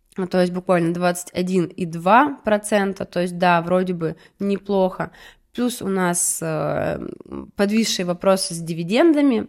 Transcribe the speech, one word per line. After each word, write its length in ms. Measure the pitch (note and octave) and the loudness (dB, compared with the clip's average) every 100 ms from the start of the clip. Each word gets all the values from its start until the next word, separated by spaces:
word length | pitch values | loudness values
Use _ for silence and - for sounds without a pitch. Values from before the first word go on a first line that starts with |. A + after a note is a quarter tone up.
| _ - | _ -8
ну, 100 | F#3 | -2
то 140 | F#3 | 2
есть 120 | F3+ | 0
буквально 420 | F3+ F3+ F3+ E3 | 0 0 2 2
двадцать 360 | F3 F3+ F3 - | 0 -2 -2 -6
один 320 | - F3+ F#3 E3 | -4 0 0 0
и 180 | - | -4
два 540 | F3 E3 E3+ A3+ D4 C#4 | -8 -2 4 6 4 0
процента, 640 | - G#3 G#3 G#3 G3 F#3+ | -2 -2 0 0 0 -4
то 160 | F#3+ F3+ | -6 -2
есть, 160 | F3+ F3 | -4 0
да, 240 | F3+ F3 | 2 4
вроде 320 | E3+ F3+ F#3 | 2 0 0
бы 240 | F3 D#3+ D#3+ - _ | -2 -4 -6 -14 _
неплохо. 720 | G3 G3 G3 G3 F#3 - E3+ - - - _ | -2 -2 0 0 2 0 -8 -12 -20 -20 _
Плюс 300 | - A#3+ A#3+ | -4 -4 -2
у 60 | G3 | -4
нас, 500 | F#3+ F3+ F3 - - | 0 0 0 -2 -4
э, 640 | E3 D#3 D3+ D3 - - - - - C#2 C2+ - | -4 -4 -2 -2 -2 -4 -8 -12 -14 -14 -10 -2
подвисшие 500 | G3+ A3 G#3+ - F3+ | 0 2 0 -2 -4
вопросы 480 | F3 G3 F#3+ - | 0 2 2 0
с 40 | E3+ | -6
дивидендами, 880 | E3 E3 E3+ A3+ E4+ D4 C#4+ A3+ | -8 -6 -2 4 4 4 4 2